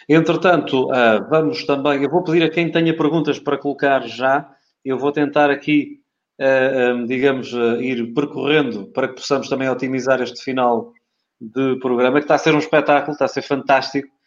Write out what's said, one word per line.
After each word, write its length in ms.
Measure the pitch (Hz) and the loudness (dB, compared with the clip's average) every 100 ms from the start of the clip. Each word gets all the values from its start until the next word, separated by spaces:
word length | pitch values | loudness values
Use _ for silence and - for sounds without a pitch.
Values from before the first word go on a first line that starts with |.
| - | 2
Entretanto, 840 | 156 160 165 185 165 - 135 127 | 4 4 2 2 2 2 -2 0
ah, 260 | 127 117 107 107 | 2 4 2 2
vamos 340 | 156 156 - | 0 0 -2
também, 380 | - 139 147 139 | -2 -2 0 0
eu 80 | 139 | 0
vou 120 | 170 | 0
pedir 200 | 175 170 | 0 0
a 80 | 160 | 2
quem 200 | 170 170 | 0 0
tenha 240 | 165 165 | 0 0
perguntas 440 | 160 151 160 147 123 | 0 0 0 -2 -4
para 180 | - 139 | -4 -4
colocar 500 | 143 135 143 131 120 | -4 -2 0 0 -2
já, 480 | 113 131 139 - _ _ _ | -4 0 0 -2 _ _ _
eu 140 | 135 127 | -6 -2
vou 120 | 143 | -2
tentar 400 | 151 143 147 147 | 0 0 2 2
aqui, 520 | 139 - 147 147 - _ _ _ - | 2 0 0 0 -8 _ _ _ -2
ah, 60 | |
ah, 640 | 135 131 131 131 123 123 117 | 2 4 2 2 2 0 -2
digamos, 480 | 127 139 131 113 | 0 2 0 -4
ah, 260 | 120 117 120 | -2 0 0
ir 320 | 131 120 117 | -2 -4 -4
percorrendo 760 | 147 143 131 131 156 131 107 98 | -4 -4 -2 0 2 0 -4 -8
para 200 | - 131 | -6 -6
que 60 | |
possamos 340 | - - 135 113 | -6 -2 -2 -2
também 220 | 131 131 | -4 -2
otimizar 500 | 123 131 131 123 127 | -2 -4 -4 0 0
este 220 | 117 120 | -2 -8
final 500 | - 131 123 117 - _ _ _ _ - | -6 0 2 0 -4 _ _ _ _ -20
de 380 | 113 127 135 127 | -10 -2 -2 -2
programa, 400 | 131 123 127 147 | -2 2 2 2
que 60 | |
está 100 | 147 | 2
a 40 | 147 | 2
ser 160 | 160 | 2
um 40 | 151 | 0
espetáculo, 540 | 147 156 - 143 143 | 2 0 2 2 0
está 120 | 143 | -2
a 40 | 135 | -4
ser 120 | 135 | -4
fantástico, 680 | - 139 135 135 - 143 139 _ | -4 -4 2 0 0 -6 -8 _